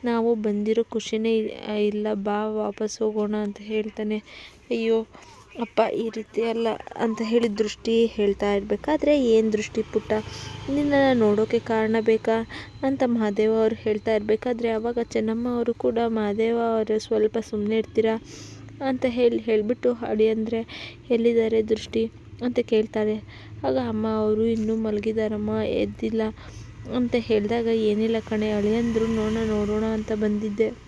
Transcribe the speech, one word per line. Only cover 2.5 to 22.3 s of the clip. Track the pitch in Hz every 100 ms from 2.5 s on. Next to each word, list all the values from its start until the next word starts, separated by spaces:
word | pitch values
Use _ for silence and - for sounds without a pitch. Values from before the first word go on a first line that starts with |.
| 214
ವಾಪಸ್ | 208 202 214 -
ಹೋಗೋಣ" | 214 214 208 214
ಅಂತ | 208 202 208
ಹೇಳ್ತಾನೆ. | 214 214 - 214 214 - - - - -
"ಅಯ್ಯೋ | 233 226 226 220 - - - - -
ಅಪ್ಪ | 233 - 220
ಈ | - 226
ರೀತಿ | 220 214 -
ಅಲ್ಲ" | 226 226 226 214 - -
ಅಂತ | 233 214
ಹೇಳಿ | 226 233 233 202
ದೃಷ್ಟಿ | 214 - - 226 233
ಹೇಳ್ತಾ | 220 208 196 202
ಇರಬೇಕಾದ್ರೆ, | 202 202 208 - 302 285 294 247
"ಏನ್ | 220 220
ದೃಷ್ಟಿ | 208 208 -
ಪುಟ್ಟ, | 214 214 - 214 214 - - - -
ನಿನ್ನನ್ನು | 277 294 285 269 254
ನೋಡೋಕೆ | 214 208 220 233
ಕಾರಣ | - 226 220 226
ಬೇಕಾ?" | 220 220 220 226 226 - - -
ಅಂತ | 269 269 254
ಮಹಾದೇವ | 233 214 202 220 220
ಅವರು | 220 220
ಹೇಳ್ತಾ | - 214 - 220
ಇರಬೇಕಾದ್ರೆ, | 208 214 247 240 233
ಅವಾಗ | 220 233 240 233
ಚೆನ್ನಮ್ಮ | 233 220 226 240
ಅವರು | 240 233 233
ಕೂಡ, | 247 226 233
"ಮಾದೇವ | 226 208 202 226 233 233
ಅವರು | 226 214 214
ಸ್ವಲ್ಪ | - 220 214 233
ಸುಮ್ಮನೆ | 214 214 208 220
ಇರ್ತೀರಾ?" | 214 - 220 220 - - - - - -
ಅಂತ | 269 254 254
ಹೇಳಿ, | 240 240 233
ಹೇಳಿಬಿಟ್ಟು, | 220 220 214 247 247 240
"ಅಳಿಯಂದ್ರೆ | 233 214 220 220 220 226 226 - - - -
ಎಲ್ಲಿದ್ದಾರೆ | 233 233 233 226 226 220
ದೃಷ್ಟಿ?" | 214 - 226 226 - -